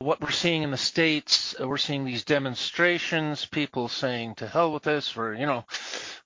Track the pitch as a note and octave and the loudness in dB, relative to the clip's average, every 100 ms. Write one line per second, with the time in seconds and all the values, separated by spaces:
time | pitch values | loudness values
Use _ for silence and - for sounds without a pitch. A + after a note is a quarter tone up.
0 | C3+ D#3 D3+ - F3 D#3+ D3 C3+ - - | -2 0 0 0 2 2 0 -2 -2 2
1 | E3 D3+ - - - - C3 C#3 - C#3 | 4 2 2 0 0 -4 -2 -2 0 -2
2 | C3+ A#2+ - D3 C3+ A#2+ - - F3 E3+ | -2 -2 2 2 2 -2 -4 2 4 4
3 | - E3 D3+ C#3+ - D#3 C#3+ C3 A#2+ - | 0 0 0 -2 -4 -2 -2 -2 -4 -2
4 | C3 A#2+ A#2 A2 A2 D#3 E3+ D3+ D3+ D3 | -2 -2 -4 -6 -2 2 2 2 0 0
5 | - A#2 A2+ G#2+ D3 B2+ - - - - | 0 -2 -4 -2 0 -2 -4 -10 -8 -8
6 | - - | -10 -14